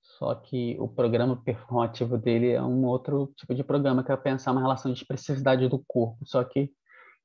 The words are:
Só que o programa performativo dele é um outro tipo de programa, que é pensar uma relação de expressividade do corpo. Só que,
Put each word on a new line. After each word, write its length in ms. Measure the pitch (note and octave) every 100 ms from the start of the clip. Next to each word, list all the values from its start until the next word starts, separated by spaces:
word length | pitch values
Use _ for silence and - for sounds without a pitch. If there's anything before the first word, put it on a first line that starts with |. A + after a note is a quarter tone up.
Só 320 | _ - -
que 420 | A#2 - B2+ A#2+ -
o 80 | A2+
programa 520 | - A#2+ A#2 B2 B2
performativo 760 | - A2+ - B2 A#2 - A#2+ A#2+
dele 320 | A#2 A#2 B2
é 140 | A#2+
um 220 | B2 B2+ C3
outro 460 | B2+ C#3 C#3 C#3 -
tipo 160 | -
de 100 | B2+
programa, 400 | C3+ C#3 C#3 B2+
que 80 | C3
é 60 | C3+
pensar 360 | C#3+ C3 C3
uma 80 | B2+
relação 300 | C3 C3 C3+
de 60 | B2
expressividade 720 | - C3+ - C3+ C3+ C3 B2+
do 140 | B2+ -
corpo. 380 | B2+ A#2 A2+ -
Só 180 | -
que, 300 | B2+ C3+ C#3 _ _ - - _